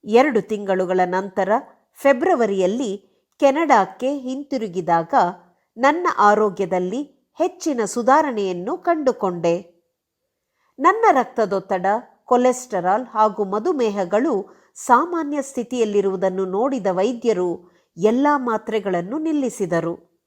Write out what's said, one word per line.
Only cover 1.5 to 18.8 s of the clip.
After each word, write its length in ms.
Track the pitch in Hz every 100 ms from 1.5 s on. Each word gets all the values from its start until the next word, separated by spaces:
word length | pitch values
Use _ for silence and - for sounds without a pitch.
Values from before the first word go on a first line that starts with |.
| 226 - _ _
ಫೆಬ್ರವರಿಯಲ್ಲಿ 1200 | - 277 254 339 311 220 196 180 233 240 202 _ _ _ _
ಕೆನಡಾಕ್ಕೆ 800 | 277 277 320 233 190 - 254 285
ಹಿಂತಿರುಗಿದಾಗ 960 | 254 262 285 262 214 175 170 170 160 269 175 202 _ _ _ -
ನನ್ನ 300 | 269 320 349 -
ಆರೋಗ್ಯದಲ್ಲಿ 1120 | 208 214 214 180 185 185 180 233 285 _ _
ಹೆಚ್ಚಿನ 460 | - 359 370 330 247
ಸುಧಾರಣೆಯನ್ನು 920 | 208 240 233 285 302 220 196 175 185 359
ಕಂಡುಕೊಂಡೆ. 840 | 349 330 269 240 185 175 170 170 196 _ _ _ _ _ _ _ _ _ _ -
ನನ್ನ 260 | 320 427 453
ರಕ್ತದೊತ್ತಡ, 760 | 277 233 - 208 190 190 190 190 220 - _
ಕೊಲೆಸ್ಟರಾಲ್ 840 | - 247 247 247 - 185 180 208 247
ಹಾಗೂ 380 | 214 214 208
ಮಧುಮೇಹಗಳು 1120 | 196 202 240 302 233 202 175 208 302 208 - _ _
ಸಾಮಾನ್ಯ 680 | - - 247 339 339 294 294
ಸ್ಥಿತಿಯಲ್ಲಿರುವುದನ್ನು 1000 | 277 - 233 247 220 202 196 185 190 185
ನೋಡಿದ 420 | 190 190 262 254 180
ವೈದ್ಯರು 800 | 180 214 240 233 180 180 165 - _ _ -
ಎಲ್ಲ 300 | 208 240 294 285
ಮಾತ್ರೆಗಳನ್ನು 840 | 240 220 220 220